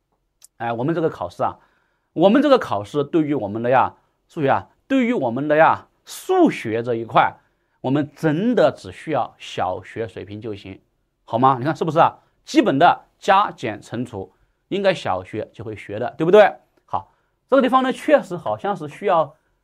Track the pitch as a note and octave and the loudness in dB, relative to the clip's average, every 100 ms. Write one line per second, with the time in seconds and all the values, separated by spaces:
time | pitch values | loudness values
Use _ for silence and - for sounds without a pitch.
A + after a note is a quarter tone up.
0 | _ _ _ _ _ _ A#2 A#2+ C3+ E3 | _ _ _ _ _ _ -8 -4 -4 -2
1 | D#3+ - F2+ - A2+ - _ _ _ _ | -4 -4 -10 -6 -6 -6 _ _ _ _
2 | _ - F#3+ C4+ D4 B3+ - G#2 G#2 D3 | _ 2 4 4 4 2 2 -6 -4 -6
3 | C#3+ F3 D3 D3+ G3 A2 A#2+ B2+ A2 - | -2 0 0 -2 -4 -4 0 2 2 -4
4 | _ _ _ E3+ C3+ G#2 - _ _ C4+ | _ _ _ -4 0 -2 -4 _ _ 0
5 | A#3 A#3+ B2 A#2+ D3+ D3+ D3+ G#2 - _ | 0 -2 -4 -4 0 4 4 2 -6 _
6 | - - - F#4 C#4 - A#2 A2 A#2+ A#2 | -20 -14 -2 2 2 2 -6 -4 -4 -6
7 | A2+ D#3 A#2+ - _ _ _ _ B2 C#3+ | 0 0 0 -4 _ _ _ _ -2 -2
8 | C#3+ - D#3 D3+ A#3 G#3 D3+ - F#2+ - | -2 -4 -2 0 0 2 2 0 -14 -14
9 | - C3+ - _ - - F#2 F#2 - G#3 | -6 -4 -6 _ -14 -6 -6 -6 -10 -10
10 | A2 G2 F#2 G#2 A2+ G2 F#2+ F#2+ _ _ | -10 -10 -14 -12 -12 -12 -14 -20 _ _
11 | _ _ - A#2 C3+ B2+ C#3 - F3 D3+ | _ _ -6 2 2 2 -4 -4 -2 2
12 | B2+ - _ _ - D4 G#3 C#3 E3+ - | 2 0 _ _ -2 0 2 4 2 2
13 | _ _ - G3 G#3 - A#2 G#2 - A2+ | _ _ 2 2 2 -6 -10 -10 -10 -10
14 | B2 G2 - _ _ _ _ F#3+ F#3+ - | -8 -10 -14 _ _ _ _ -2 0 0
15 | A2+ F#2 F#2+ G#2+ - - A2 G#2 - G#2 | -4 -6 -6 -10 -10 -12 -14 -14 -12 -8
16 | A#2+ - E3 G#3+ F#3+ - _ _ _ F#2+ | -8 -4 6 8 8 2 _ _ _ -8
17 | - _ _ _ _ C4+ B3+ C4 C4 B3 | -8 _ _ _ _ 2 4 0 0 -4
18 | - C#4 - F3 G#2+ G#2+ G3 F#3+ D3+ - | 2 2 0 -8 -6 -6 -6 -6 -10 -6
19 | G3+ E3+ D3 _ _ _ | -2 0 -2 _ _ _